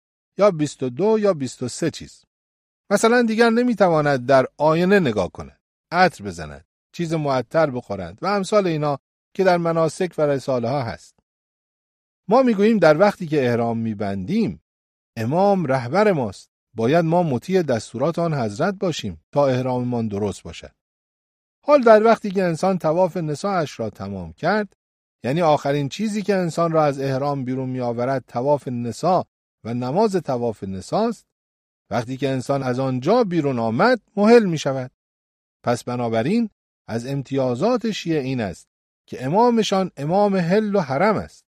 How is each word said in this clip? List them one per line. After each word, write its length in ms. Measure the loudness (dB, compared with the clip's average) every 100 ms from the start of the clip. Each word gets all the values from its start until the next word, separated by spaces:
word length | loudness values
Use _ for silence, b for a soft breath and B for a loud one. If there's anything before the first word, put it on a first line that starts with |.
| _ _ _ 2
یا 140 | 2
بیست 320 | 2 -4 -4
و 60 | -6
دو 300 | -2 0 2
یا 140 | 2
بیست 300 | 0 -6 -8
و 40 | -10
سه 240 | -4 -4
چیز. 340 | -6 -14 -20 _ _ _ _ _ _ _
مثلاً 320 | 2 2 2
دیگر 280 | 2 2 2
نمی‌تواند 760 | 2 0 2 2 2 2 0 4
در 220 | 4 4 0
آینه 420 | 0 2 2 2
نگاه 300 | 2 0 -4
کند، 300 | -6 -18 _ _ _ _
عطر 320 | 2 2 0
بزند، 420 | -10 -10 -14 -16 _ _ _
چیز 200 | -8 -4
معطر 560 | -2 0 -2 0 0 0
بخورد 540 | -2 -8 -8 -10 -8
و 40 | -4
امثال 400 | -4 0 0 0
اینا 320 | -2 -2 -4 _ _ _
که 100 | 0
در 140 | 2 4
مناسک 560 | 2 0 0 0 -4 0
و 40 |
رساله 480 | 0 0 -2 -2 -2
ها 120 | -4
هست. 380 | -6 -10 -18 _ _ _ _ _ _ _ _ _ _ _ 2
ما 140 | 4
می‌گوییم 360 | 4 4 4 6
در 200 | 6 6
وقتی 300 | 4 2 -2
که 200 | 0 2
احرام 300 | 2 0 -2
می‌بندیم، 840 | -4 -4 -4 -4 -4 -2 -2 -4 _ _ _ _ _ -6
امام 500 | -2 2 2 2 0
رهبر 460 | -2 0 2 2
ماست. 380 | 2 -2 -8 -20 _ _
باید 320 | -2 2 2 2
ما 180 | 0
مطیع 380 | 0 -2 0 0
دستورات 580 | 0 -2 -4 -4 -2 -2
آن 140 | -2
حضرت 400 | -2 -4 -2 -4 -2
باشیم 480 | -4 -4 -8 -12 _
تا 160 | 0 2
احراممان 600 | 2 -2 -4 -2 -4 -4
درست 360 | -2 -4 -6
باشد. 280 | -12 -16 -18 _ _ _ _ _ _ _ _ _ 2
حال 160 | 6
در 220 | 8 8
وقتی 280 | 6 2 0
که 120 | -2
انسان 340 | -2 0 -2 0
طواف 400 | 0 0 0 -2
نساءش 640 | -6 -4 -4 -2 -4 -6
را 100 | -8
تمام 440 | -8 -10 -10 -12
کرد، 400 | -4 -2 0 -4 _ _ _ _ _
یعنی 180 | -4 0
آخرین 480 | 2 2 2 -2 -2
چیزی 320 | -4 -4 -2
که 140 | -2 0
انسان 360 | 0 0 0
را 120 | 2
از 160 | 2 0
احرام 460 | -4 -2 -2 -4 -4
بیرون 240 | -6 -6
می‌آورد 540 | -4 -4 -2 -2 -4 -6
طواف 400 | -4 0 -2 -2
نساء 560 | -6 -6 -4 0 0 -2 _ _ _
و 100 | -8
نماز 420 | -6 -2 0 0 0
طواف 480 | -2 -2 -2 -4
نساست، 640 | -10 -10 -4 -2 -2 -4 _ _ _ _ _ _ _
وقتی 280 | -6 -4 -4
که 120 | -2
انسان 340 | -2 -2 -2
از 160 | -2 -2
آنجا 440 | -2 -2 2 2
بیرون 360 | 2 0 0 -2
آمد 420 | -2 2 2 2 -4 0
محل 300 | 6 6 6
می‌شود. 460 | 0 -2 -4 -8 -14 _ _ _ _ _ _
پس 200 | -2 -2
بنابراین 640 | -4 -4 0 0 2 0 -2 -8 _ _ -8
از 200 | -8 -4
امتیازات 840 | -6 -4 -2 0 0 0 0 -2
شیعه 300 | -4 -2 -2
این 200 | -2 -4
است 260 | -4 -8 _ _ _ _ _
که 180 | -8 -2
امامشان 640 | 2 2 2 0 -2 -2 -6
امام 380 | -2 0 2 0
حل 400 | 2 0 0 -2
و 40 |
حرم 360 | -2 0 0 0
است. 300 | -6 -16 _